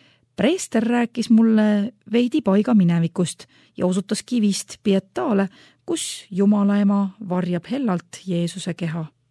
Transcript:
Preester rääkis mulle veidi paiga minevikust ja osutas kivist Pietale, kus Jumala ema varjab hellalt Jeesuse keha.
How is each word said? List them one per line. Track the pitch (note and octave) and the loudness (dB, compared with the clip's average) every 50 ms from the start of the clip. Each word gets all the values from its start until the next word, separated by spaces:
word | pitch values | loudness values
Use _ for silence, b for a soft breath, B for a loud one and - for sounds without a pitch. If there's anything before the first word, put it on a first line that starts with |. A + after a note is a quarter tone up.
| b b b b b _ _ | b b b b b _ _
Preester | - F#3 C4 F4+ F#4+ - - - A3+ F#3+ | -2 0 0 0 -2 -4 -4 -2 -2 0
rääkis | A3+ A#3+ A#3+ A#3+ A#3 - B3 G#3+ - | 0 0 -2 -2 -2 -4 -4 2 4
mulle | A3+ A3 A3+ A3+ A3 G#3+ G#3+ G#3+ G#3 G3+ G3+ A#3+ - _ _ - | 4 4 6 4 4 4 4 2 2 0 0 -4 -6 _ _ -2
veidi | G#3+ A#3+ B3 A#3+ D#4+ D4+ | 0 0 0 0 -2 -2
paiga | - G3 F#3+ G#3 G#3 B3+ A#3+ | 0 2 2 2 2 4 4
minevikust | G#3 F3+ E3+ E3+ E3+ E3 E3 - - F3 - - - - b b b b b b | 4 4 4 2 2 0 -2 -2 -2 -4 -4 -6 -10 -20 b b b b b b
ja | - - | -4 -2
osutas | F3+ F3+ G3+ F#3+ - A3 - - | -2 -2 -2 -4 -4 -6 -8 -6
kivist | - B3 A#3+ G#3 G3+ F#3 - - - - - - | -4 -2 0 0 0 -2 -2 -8 -12 -18 -6 -2
Pietale, | F#3+ G3 F#3+ - _ - - F#4 C#4+ G#3 G3 G3 F#3 b b b b b b _ | 0 0 0 -2 _ -8 -6 -2 0 0 0 0 -2 b b b b b b _
kus | - E4+ D#4 - - - - - _ | -8 -6 -6 -6 -10 -12 -14 -14 _
Jumala | F#3+ F#3 G3+ G#3 G#3 G#3 G3+ G3+ G3+ | -2 0 2 2 4 4 2 2 2
ema | G3+ G3+ G3+ G3+ G3+ G3+ F#3+ - - G#3+ F3+ | 2 2 2 2 2 0 -2 -6 -10 -8 -6
varjab | F3+ F3+ F3+ F3 F3 E3 - - | -4 -4 -2 -2 -4 -4 -4 -6
hellalt | A3+ C#4 C4+ G#3+ F3+ E3+ - _ - - - | -4 -4 -2 -2 -2 -4 -6 _ -18 -14 -8
Jeesuse | F#3+ F3 E3+ E3+ E3+ - F#3 - - E3 | -6 -4 -2 -2 -4 -6 -8 -8 -8 -8
keha. | - F3 D#3+ D#3+ E3+ D#3+ - - _ _ _ | -6 -6 -6 -6 -8 -8 -10 -14 _ _ _